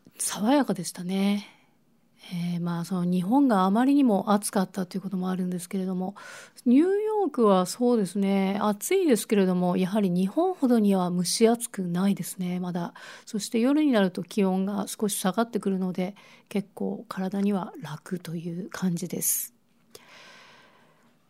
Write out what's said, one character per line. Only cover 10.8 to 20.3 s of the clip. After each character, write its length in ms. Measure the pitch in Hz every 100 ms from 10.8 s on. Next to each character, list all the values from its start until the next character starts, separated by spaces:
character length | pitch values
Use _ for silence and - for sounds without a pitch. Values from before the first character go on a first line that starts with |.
| 202
は 160 | 190 180
蒸 140 | 175
し 240 | 175 - 226
暑 240 | 233 -
く 100 | -
な 260 | 180 175 202
い 60 |
で 100 | 196
す 140 | 170 -
ね、 220 | 180 180
ま 120 | 180
だ。 220 | 175 170 - - - -
そ 140 | 214
し 100 | -
て 100 | 226
夜 240 | 247 294
に 80 | 302
な 80 | 226
る 100 | 190
と 100 | 190
気 220 | 175 -
温 200 | 190 190
が 220 | 190 202 196
少 200 | - 208
し 100 | -
下 140 | 190
が 120 | 202
っ 60 | 233
て 100 | 208
く 120 | 202
る 80 | 190
の 120 | 185
で、 240 | 180 185 196 - - -
結 200 | 202 196 -
構 280 | 196 202 -
体 340 | - 190 196
に 100 | 202
は 220 | 196 190 330
楽 380 | 147 151 - 180
と 160 | 160 170
い 300 | 170 170 208
う 40 |
感 260 | - 185 170
じ 140 | 175
で 140 | -
す。 320 | - - - _ _ _ _ - - - -